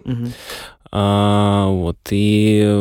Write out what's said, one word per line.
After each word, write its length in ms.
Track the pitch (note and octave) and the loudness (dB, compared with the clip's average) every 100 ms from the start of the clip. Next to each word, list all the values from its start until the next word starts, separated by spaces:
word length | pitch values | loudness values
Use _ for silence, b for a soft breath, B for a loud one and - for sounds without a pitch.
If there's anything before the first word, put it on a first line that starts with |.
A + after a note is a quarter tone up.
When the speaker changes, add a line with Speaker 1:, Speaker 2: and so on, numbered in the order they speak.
| - | -10
Speaker 1:
Мгм. 280 | B2 A#2+ B B B B B - | -8 -8 B B B B B -8
Speaker 2:
А, 760 | G#2 G2+ G2+ G#2 G2+ G2+ G2+ G2 | -2 2 2 2 2 2 2 0
от. 420 | F#2+ E2+ - - | 0 -2 -6 -4
І, 520 | G2+ G#2 G#2+ G#2+ G#2+ G#2 G#2 | -2 2 2 2 2 2 0